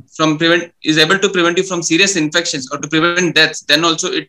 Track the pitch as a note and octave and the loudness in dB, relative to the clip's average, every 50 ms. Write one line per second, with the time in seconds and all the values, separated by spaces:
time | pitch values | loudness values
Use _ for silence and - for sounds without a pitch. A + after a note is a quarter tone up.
0 | - _ - - D#3 D#3+ D3+ D#3 E3 E3 F3 F3 - - _ _ - D#3 D#3 D#3 | -20 _ -4 -2 0 0 0 2 2 2 2 2 0 -6 _ _ -2 0 2 2
1 | D#3 E3 G3 F#3+ G#3 F#3+ G3 F3+ E3+ E3+ F3 F#3+ F3+ - F#3 E3+ D#3+ - E3 E3 | 2 2 2 0 0 0 0 2 0 2 0 0 -2 -2 -4 -4 -2 0 2 2
2 | G3 F#3+ G3 E3 D3+ D3+ - E3+ E3 - - C3+ - - D3 C#3 D#3 D3+ D#3+ D#3 | 2 2 2 -2 -2 0 0 -2 -2 -2 -6 -6 -8 -8 -10 -10 -6 -2 0 0
3 | E3 F3 F3 F3+ F#3 D#3+ C#3+ D#3 D#3 D#3 D#3 - - - D3 D#3 E3+ E3 D#3+ D#3 | 2 2 0 0 -2 2 2 2 2 2 0 -8 -2 0 0 2 2 0 -2 -2
4 | F#3 - B2+ D#3+ D#3 | -4 -4 -4 -6 -8